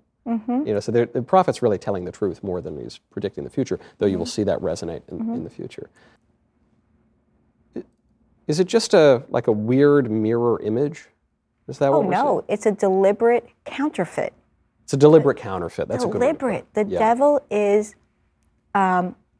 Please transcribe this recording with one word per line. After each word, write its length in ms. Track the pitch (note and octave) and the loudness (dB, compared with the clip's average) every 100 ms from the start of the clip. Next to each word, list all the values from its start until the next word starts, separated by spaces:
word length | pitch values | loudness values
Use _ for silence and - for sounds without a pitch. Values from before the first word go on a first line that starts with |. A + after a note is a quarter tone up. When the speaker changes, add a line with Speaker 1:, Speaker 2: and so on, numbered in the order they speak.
| _ _ - | _ _ -8
Speaker 1:
Mm-hmm. 400 | A#3 A3 B3 D4+ | -6 -4 -4 -2
Speaker 2:
You 80 | |
know, 60 | G#2 | -4
so 100 | G2+ | 0
the, 140 | A#2 A#2+ | 0 0
the 100 | - | -4
prophet's 380 | B2+ F#3 F3 B2+ | 0 2 2 0
really 140 | A#2+ G2 | -2 -2
telling 260 | - G2 F2 | -4 -6 -8
the 60 | |
truth 300 | - G2+ E2+ | -6 -6 -4
more 180 | G2 F2+ | -6 -6
than 180 | F2+ D2+ | -8 -10
he's 180 | A#1 - _ | -12 -16 _
predicting 340 | - G2+ - | -10 -8 -8
the 60 | C#2 | -8
future, 280 | - B2+ F2+ - _ | -6 -4 -6 -8 _
though 80 | G#2 | 0
you 100 | F#2+ | 0
will 60 | |
Speaker 1:
Mm-hmm. 60 | E2 | -4
Speaker 2:
see 140 | - | -4
that 140 | G2 F2+ | -2 -2
resonate 420 | F2 E2+ E2+ D#2+ - | -4 -6 -8 -10 -12
in, 100 | - | -10
Speaker 1:
Mm-hmm. 160 | A3+ | -8
Speaker 2:
in 100 | A#3 | -8
the 60 | - | -10
future. 400 | - - - - _ _ _ _ _ _ _ _ _ _ _ _ _ _ _ _ _ _ - | -12 -14 -14 -18 _ _ _ _ _ _ _ _ _ _ _ _ _ _ _ _ _ _ -14
I-, 60 | - _ _ _ _ _ - | -14 _ _ _ _ _ -4
is 140 | D3+ | -2
it 60 | F3+ | 0
just 280 | A3+ - | 0 2
a, 280 | G3+ D3+ B2 - | 6 6 6 2
like, 180 | B2 - | -2 0
a 60 | |
weird 580 | G#2+ G#2+ B2+ C#3+ C#3+ B2 | 0 0 4 6 4 2
mirror 500 | A2 G#2+ A#2 A#2+ A2+ | 0 0 0 0 0
image? 460 | G#2 A2 D3 E3 - _ _ _ _ _ - | -2 -2 -2 -6 -18 _ _ _ _ _ -16
Is 100 | C3+ | -4
that 100 | C#3 | 0
Speaker 1:
Oh, 100 | C#3+ | 2
Speaker 2:
what 60 | A#2 | 2
we're 40 | |
Speaker 1:
no, 280 | F3+ C#4 F3 | 0 0 -2
Speaker 2:
seeing? 40 | - | -2
Speaker 1:
it's 180 | G#3 G#3+ | -2 -2
a 60 | |
deliberate 720 | G#3 G3 F#3+ F#3+ G#3 A#3 A#3+ - _ | 0 0 2 2 2 2 0 -2 _
counterfeit. 680 | - - C#4+ - E3+ - - - _ _ _ _ | -14 -6 -4 -4 -6 -6 -8 -10 _ _ _ _
Speaker 2:
It's 80 | - | -6
a 40 | C#3 | 4
deliberate 400 | D3 D#3+ C#3 B2+ | 8 8 6 0
counterfeit. 500 | A2 F#2+ E2+ - D#2 | -6 -8 -8 -6 -6
That's 160 | B3+ | -4
a 40 | B3 | -4
good 120 | G#3 | 0
way 80 | B3 | -2
to 60 | |
put 120 | D#4+ C4 | -2 -4
it. 120 | F#3+ - | -6 -6
Speaker 1:
Deliberate. 20 | |
The 100 | - G#3 | -6 -4
Speaker 2:
Yeah. 120 | F#3 | 0
Speaker 1:
devil 420 | A3 A#3+ C#4+ D4 - | 0 2 2 2 -2
is, 440 | G#3 G#3 G#3 G#3 - _ _ _ _ _ _ _ | -2 2 2 0 -8 _ _ _ _ _ _ _
um, 420 | G3+ F#3+ F#3 F3+ - _ _ | -2 0 0 -2 -8 _ _